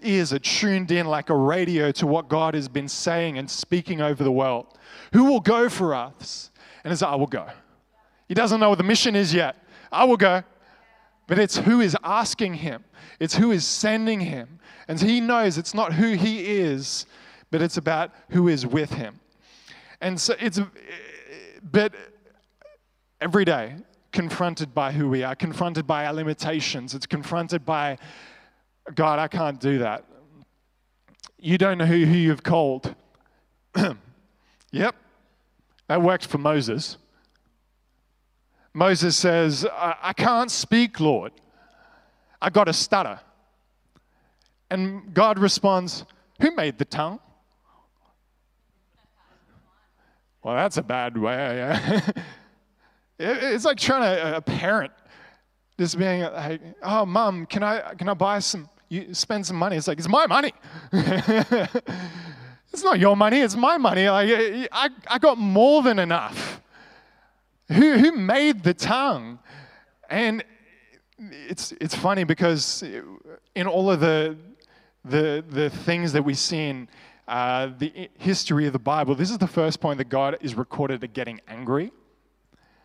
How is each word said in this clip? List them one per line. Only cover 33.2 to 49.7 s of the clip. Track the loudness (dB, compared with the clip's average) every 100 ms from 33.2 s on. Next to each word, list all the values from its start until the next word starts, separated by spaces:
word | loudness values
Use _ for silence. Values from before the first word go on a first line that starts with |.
| _ _ _ _ _
<clears throat> | -2 -2 -4 -16 _ _ _ _ _ -10
Yep, | -2 -2 -2 _ _ _ _ _ _ _ _ -2
that | 2
worked | 4 2 -2
for | -2
Moses. | 2 2 0 -4 -6 -12 _ _ _ _ _ _ _ _ _ _ _ _ _ _ _ _ _
Moses | 0 2 4 2 2
says, | 2 2 2 0 -4
"I, | -2 -4 -4
I | -6
can't | 0 2 2 0
speak, | -4 0 2 2 0
Lord. | 0 0 -4 _ _ _ _ _ _ _ _ _ _ -6
I | 0
got | 2 4
a |
stutter." | 2 0 0 0 -8 _ _ _ _ _ _ _ _ _ _ _ _ _ _ -6
And | -4 -4 -6 -2
God | 2 4 4
responds, | 2 2 2 2 -2 -10 -16 _ _ 0
"Who | 0
made | 0 -4 -2
the |
tongue?" | -6 -4 -6 -6 _ _ _ _ _ _ _ _ _ _ _ _ _ _ _ _ _ _ _ _ _ _ _ _ _